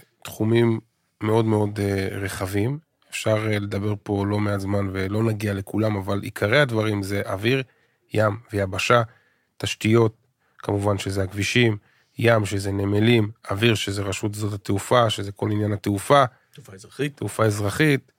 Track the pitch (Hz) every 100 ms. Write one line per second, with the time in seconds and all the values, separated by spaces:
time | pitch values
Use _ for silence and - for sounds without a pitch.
0 | - _ - - 110 117 117 113 - _
1 | _ - 107 110 110 107 104 104 101 98
2 | 95 98 98 - 95 101 113 147 - _
3 | _ - - 107 110 104 101 104 104 104
4 | - 101 101 104 104 101 98 101 98 95
5 | 95 107 113 107 104 98 - 104 110 101
6 | 95 101 110 - 104 131 143 110 107 104
7 | 98 101 107 98 110 135 127 _ _ _
8 | _ 107 107 104 - 101 98 90 - 120
9 | 113 _ _ _ _ - 110 - 110 113
10 | 113 - _ _ _ _ - 101 101 98
11 | 98 98 95 101 98 123 117 104 _ _
12 | _ - 113 113 101 98 98 98 101 104
13 | 110 120 104 - - 101 117 107 - 98
14 | 98 95 110 104 107 104 - 98 - 123
15 | 113 107 101 - 110 104 104 101 - 101
16 | - 143 127 _ _ - - 98 107 -
17 | 143 139 107 - 110 104 104 - 156 135
18 | -